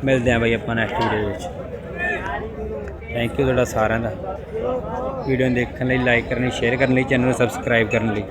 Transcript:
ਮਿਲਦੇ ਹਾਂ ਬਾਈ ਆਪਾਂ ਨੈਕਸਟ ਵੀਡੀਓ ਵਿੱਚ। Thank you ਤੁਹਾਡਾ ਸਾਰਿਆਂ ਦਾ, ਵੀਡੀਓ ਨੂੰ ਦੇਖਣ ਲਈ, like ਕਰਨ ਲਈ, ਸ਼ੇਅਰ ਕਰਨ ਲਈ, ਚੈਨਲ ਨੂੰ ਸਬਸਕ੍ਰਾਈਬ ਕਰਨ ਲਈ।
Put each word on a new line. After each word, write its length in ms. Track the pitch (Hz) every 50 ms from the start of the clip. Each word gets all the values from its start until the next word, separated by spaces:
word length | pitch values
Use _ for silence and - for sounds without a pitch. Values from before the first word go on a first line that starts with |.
| 131
ਮਿਲਦੇ 280 | 135 135 131 120 127
ਹਾਂ 80 | 120 117
ਬਾਈ 140 | 117 113 117
ਆਪਾਂ 220 | 113 - - 117
ਨੈਕਸਟ 280 | 113 110 101 - 113 110
ਵੀਡੀਓ 240 | 110 107 107 104
ਵਿੱਚ। 200 | 101 95 - - - - - - - - - - - - - - - - - - - - - 427 453 - - - - - - - - - - - -
Thank 200 | - 120 120 117
you 140 | - - 139
ਤੁਹਾਡਾ 200 | 131 127 127 123
ਸਾਰਿਆਂ 360 | 117 - 117 110 110 110 113
ਦਾ, 120 | 117 110 - - - - - - - - 214 220 233 247 254 254 - - - - - - - - -
ਵੀਡੀਓ 180 | 135 131 123 131
ਨੂੰ 100 | 131 123
ਦੇਖਣ 320 | 123 120 117 - - 127
ਲਈ, 100 | 127 127
like 320 | 131 123 123 120 117 117 -
ਕਰਨ 140 | 131 120 127
ਲਈ, 80 | 127
ਸ਼ੇਅਰ 240 | 120 - 120 117 123
ਕਰਨ 180 | 123 135 127 131
ਲਈ, 100 | 127 127
ਚੈਨਲ 220 | 131 135 123 123
ਨੂੰ 80 | 127 127
ਸਬਸਕ੍ਰਾਈਬ 560 | - 123 113 - - - 127 120 117 113 104
ਕਰਨ 240 | 113 113 110 113 107
ਲਈ। 100 | 104 101 -